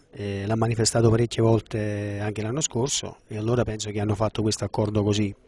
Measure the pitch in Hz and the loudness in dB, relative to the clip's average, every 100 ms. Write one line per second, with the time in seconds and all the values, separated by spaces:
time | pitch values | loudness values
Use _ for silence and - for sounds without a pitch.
0 | _ - 101 98 101 113 113 113 110 123 | _ -10 -6 -4 -2 0 0 2 2 4
1 | 113 113 120 - 113 113 - 107 107 104 | 6 4 2 2 4 4 2 -4 -4 -4
2 | 104 101 107 107 110 135 156 117 139 - | -4 -4 -4 -4 -4 -4 -2 -2 -2 -2
3 | - - - 110 110 120 110 110 107 104 | -6 -12 -12 -4 0 0 0 -4 -6 -2
4 | 104 104 107 - 107 104 101 - 107 107 | -2 0 0 0 -2 -2 -2 -2 0 0
5 | 104 101 101 - | 2 2 0 -4